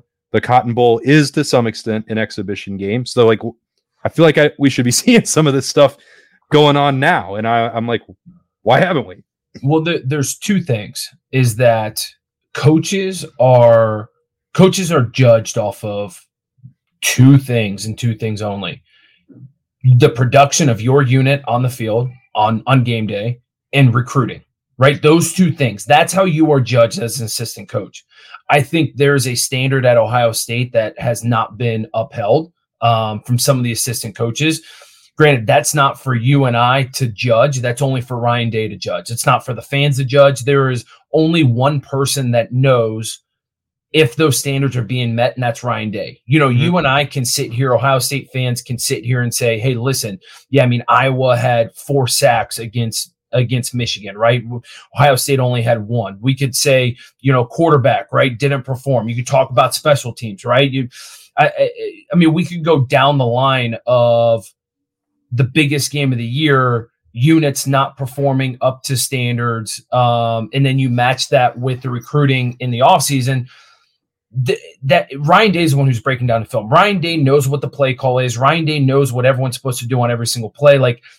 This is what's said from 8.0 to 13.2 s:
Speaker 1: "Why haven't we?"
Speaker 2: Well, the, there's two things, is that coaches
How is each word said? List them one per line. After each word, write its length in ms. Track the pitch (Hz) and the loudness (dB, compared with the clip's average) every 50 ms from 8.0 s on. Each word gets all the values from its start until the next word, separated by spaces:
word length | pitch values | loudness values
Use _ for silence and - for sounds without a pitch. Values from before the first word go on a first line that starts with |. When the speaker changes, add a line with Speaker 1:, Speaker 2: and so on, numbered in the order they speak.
| - - 95 - _ - - _ _ _ _ _ - | -6 -10 -20 -20 _ -20 -20 _ _ _ _ _ 0
Speaker 1:
"Why 180 | 104 123 139 | 2 2 2
haven't 260 | 180 175 185 139 110 | 2 2 0 -4 -4
we?" 180 | 90 92 113 _ _ _ _ _ _ - - - | -6 -12 -20 _ _ _ _ _ _ -16 -6 -2
Speaker 2:
Well, 200 | 139 151 160 156 | 0 0 0 0
the, 200 | 170 170 - - | -2 -4 -4 -4
there's 320 | 127 151 151 135 - - | -4 -4 -2 -4 -4 -6
two 240 | - - - 208 185 | -6 -4 -2 -2 -2
things, 480 | 175 - 120 104 104 92 - - - - - _ _ _ - | 0 -2 -4 -4 -4 -8 -12 -14 -14 -14 -16 _ _ _ 0
is 240 | 131 127 120 104 | 0 0 0 0
that 500 | 104 127 120 113 110 107 107 - - - - - _ _ _ _ _ _ _ - | 2 2 2 2 2 -2 -6 -8 -10 -12 -12 -14 _ _ _ _ _ _ _ -10
coaches 720 | - - 143 156 160 - - 202 190 190 190 190 170 | 0 2 2 4 2 2 -2 -4 -4 -4 -6 -8 -10